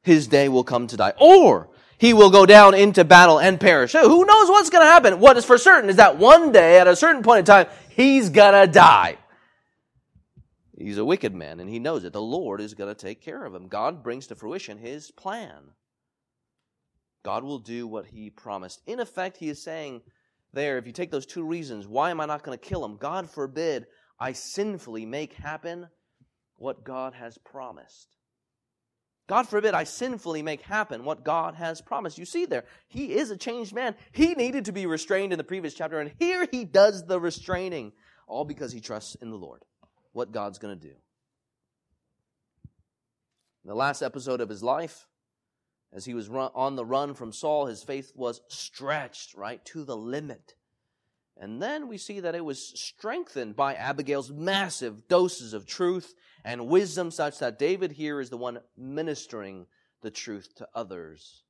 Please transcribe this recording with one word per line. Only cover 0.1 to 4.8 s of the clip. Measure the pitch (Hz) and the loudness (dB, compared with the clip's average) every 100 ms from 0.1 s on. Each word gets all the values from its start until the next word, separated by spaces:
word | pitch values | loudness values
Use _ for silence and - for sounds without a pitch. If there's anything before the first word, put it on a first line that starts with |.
| 160 127 | 0 2
day | 139 139 | 0 0
will | 127 | -2
come | 123 123 120 | -2 -6 -8
to | 110 | -4
die. | 101 - | -6 4
Or | 302 381 269 101 80 _ _ _ | 8 8 6 2 -4 _ _ _
he | 233 | 2
will | 226 202 | 6 8
go | 196 185 | 8 10
down | 208 202 | 10 10
into | 190 202 190 | 8 2 4
battle | 165 175 175 156 | 8 8 8 6
and | 175 180 | 2 2
perish." | 196 156 123 | 2 2 0
So | 311 311 | 2 4
who | 330 | 4
knows | 392 427 381 | 6 4 6
what's | 403 330 | 2 4
gonna | 349 | 4